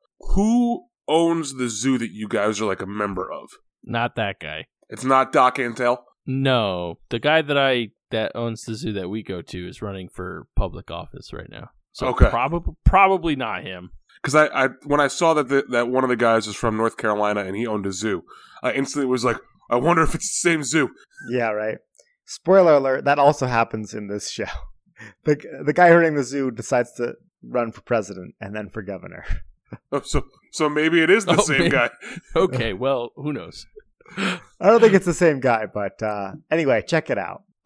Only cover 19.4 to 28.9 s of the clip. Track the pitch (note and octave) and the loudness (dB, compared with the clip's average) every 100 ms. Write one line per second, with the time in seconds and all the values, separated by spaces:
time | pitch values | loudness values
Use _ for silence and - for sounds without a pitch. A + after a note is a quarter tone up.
19.4 | - _ - B2 D3 E3+ D#3 - - - | -8 _ -4 0 2 4 2 0 -4 -2
20.4 | F3 D#3+ C3 D#3 B2 - _ - C3 B2 | 0 0 0 0 0 -4 _ -18 -6 -2
21.4 | A2+ G#2+ G#2+ - _ _ _ _ - - | -2 -2 -4 -6 _ _ _ _ -18 -6
22.4 | - F#3+ F3 C#3+ C3+ C3+ C3+ C#3+ C#3+ D3 | 4 6 8 6 4 0 0 4 4 4
23.4 | B2+ A#2 A2+ A2 G#2+ A2+ G2+ G#2 - - | 0 0 0 -4 -8 -10 -8 -8 -8 -8
24.4 | G2 - - - _ - - - D#3 D3 | -6 -8 -12 -20 _ -20 -20 -6 -2 -2
25.4 | - - D3 D#3+ F3 E3+ E3 D3 B2 C#3 | -4 -6 0 6 8 8 6 2 -2 -2
26.4 | C3 A2+ - B2+ A#2+ - A#2+ - _ _ | -4 -4 -2 0 0 -4 -8 -8 _ _
27.4 | A#2+ A#2+ A#2 - - A#2 G2 F#2 F2+ - | -6 -4 -4 -6 -4 -2 -2 -10 -16 -14
28.4 | G2 G#2+ G2+ A2 G2 | -12 -10 -10 -10 -10